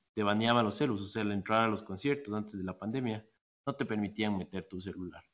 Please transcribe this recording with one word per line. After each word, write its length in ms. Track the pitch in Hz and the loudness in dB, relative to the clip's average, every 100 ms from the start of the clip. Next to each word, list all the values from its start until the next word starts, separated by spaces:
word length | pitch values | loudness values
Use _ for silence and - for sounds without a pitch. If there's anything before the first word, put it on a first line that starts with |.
| _ | _
Te 100 | 110 | 0
baneaban 400 | 104 104 117 120 | 2 4 6 6
los 140 | 107 - | 4 2
celus, 240 | 139 101 | 0 0
o 40 | 98 | -4
sea, 200 | 113 104 | -2 0
la 80 | |
entrada 320 | 101 92 113 113 | 0 2 4 4
a 20 | |
los 160 | 101 | 2
conciertos 500 | - 95 143 143 104 | -4 -4 -2 -2 -2
antes 240 | 107 104 98 | -6 -4 -6
de 60 | |
la 140 | 92 - | -6 -6
pandemia 480 | 107 131 123 107 - _ _ _ - | -6 -2 -2 -4 -8 _ _ _ -6
no 100 | - | -4
te 100 | 110 | -2
permitían 520 | 107 101 - 107 98 | -2 -2 0 0 0
meter 280 | 85 95 - | -4 -8 -8
tu 100 | 92 | -8
celular. 420 | 95 90 87 - - | -8 -8 -10 -12 -20